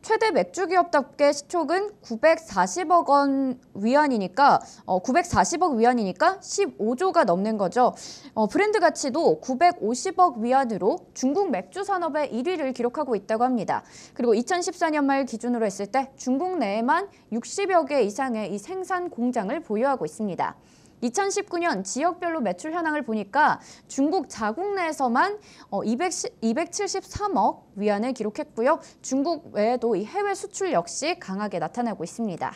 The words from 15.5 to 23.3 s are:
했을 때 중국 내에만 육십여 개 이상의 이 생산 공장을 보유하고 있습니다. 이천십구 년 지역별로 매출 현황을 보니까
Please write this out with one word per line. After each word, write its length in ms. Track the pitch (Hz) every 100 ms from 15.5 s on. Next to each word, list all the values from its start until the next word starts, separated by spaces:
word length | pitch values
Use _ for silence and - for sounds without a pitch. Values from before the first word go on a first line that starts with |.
| 240
했을 220 | 220 196
때 260 | 202 262 262
중국 420 | - 254 269 370 370
내에만 520 | 208 208 240 330 392 - _
육십여 540 | 226 - - 392 359
개 160 | 277 285
이상의 500 | 202 202 262 220 190
이 60 | 196
생산 540 | 196 381 359 359 349
공장을 480 | - 247 247 190 254
보유하고 460 | 220 214 262 262
있습니다. 500 | 156 - 214 160 113 - _ _ _ _
이천십구 580 | 240 381 392 392 381 349
년 260 | 339 208
지역별로 560 | 190 247 330 359 349 320
매출 320 | 214 185 311
현황을 300 | 339 311 302
보니까 580 | 240 220 196